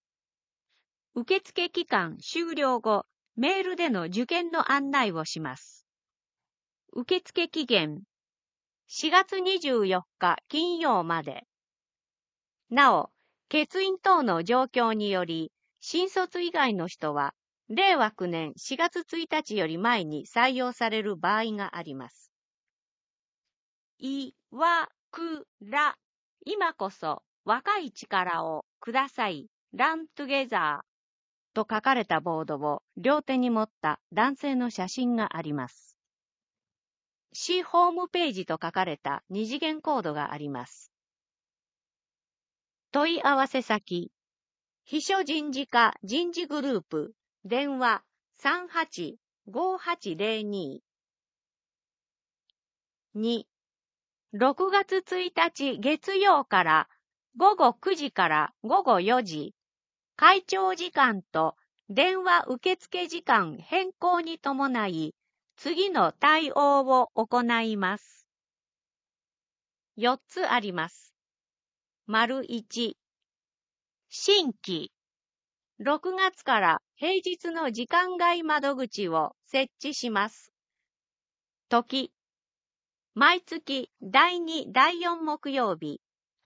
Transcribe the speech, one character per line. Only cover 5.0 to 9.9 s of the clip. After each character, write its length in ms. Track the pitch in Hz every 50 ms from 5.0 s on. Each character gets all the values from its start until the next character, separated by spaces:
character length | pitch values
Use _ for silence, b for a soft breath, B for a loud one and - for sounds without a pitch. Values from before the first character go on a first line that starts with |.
| 240 202 165
を 100 | 160 156
し 160 | - - 165
ま 160 | 156 131 127
す。 320 | - - - - - _ _ _ _ _ _ _ _ _ _ _ _ _ _ _ _ _ _ _ _ _ _
受 300 | - - 247 - 370 359
付 260 | - - - 359 339
期 160 | 339 - 330 254
限、 400 | 240 233 185 156 151 151 190 202 - _ _ _ _ _ _ _ _ _ _ _ _ _ _ _
四 260 | - - - 294 311
月 280 | 339 370 381 381 392 381
二 220 | 359 381 392 359
十 240 | 311 277 254 226 202
四 180 | 185